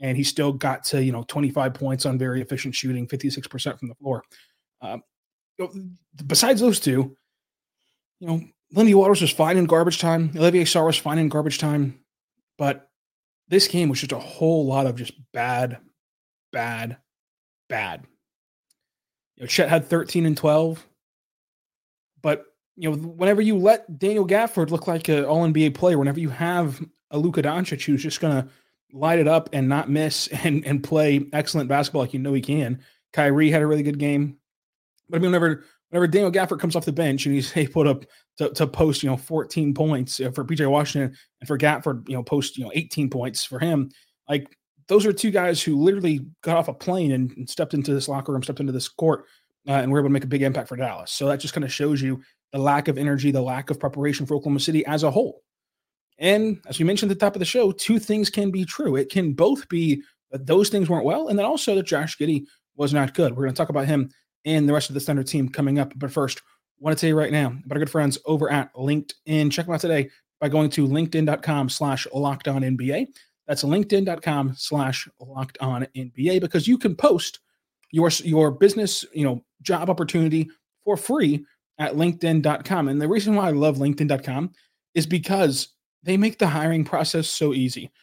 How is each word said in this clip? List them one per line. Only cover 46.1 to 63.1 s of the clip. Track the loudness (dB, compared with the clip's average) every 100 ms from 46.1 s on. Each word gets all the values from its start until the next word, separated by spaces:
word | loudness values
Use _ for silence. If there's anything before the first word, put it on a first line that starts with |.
| -2 -4 -10
got | -2 0
off | 0
a |
plane | -4 -4 -2 0
and, | 0 -2
and | -6 -10
stepped | -6 -4
into | -4 -2
this | -2 -2
locker | -6 -4
room, | -6
stepped | -6 -6
into | -4
this | -4 -6
court, | -2 0 0 -2 _ _ _ -2
uh, |
and | 0 2
were | 2
able | 4
to |
make | 2
a | 0
big | 0
impact | 0 0 -6
for | -6
Dallas. | -6 -6 -10
So | -4 -2
that | -2
just | -4
kinda | -6 -4
shows | -2 0 0
you | -2 -4 -8 _ _
the | -2
lack | 2 2 2
of | 0
energy, | 0 0 2
the | 0
lack | 0 -4 -6
of | -4
preparation | -4 -2 -2 -2 -2
for | -4
Oklahoma | 0 -2
City | 0 0 0
as | 0
a | 2
whole. | 2 0 -4 _ _ _ _ _ _ _ -2
And | 2 4 2 -2 -6
as | 0
we | 0
mentioned | 2 0
at | 0
the | 0
top | 0
of |
the | -2
show, | 2 2
two | 0 0 0
things | 0 0 0
can | 0 -2
be | -2 -4
true. | -4 -2 0
It | 0
can | 0 0
both | 4 2 2 -2
be | 0 2 0 -4 _ _
that | -10 2
those | 4 4
things | 2 0
weren't | 0 0
well, | 0 -2
and | -2
then | 0
also | -2 0 0
that |
Josh | 0 -2 -2 -4
Giddey | -2 -2 -4 _ _ -4
was | 0
not | 2 0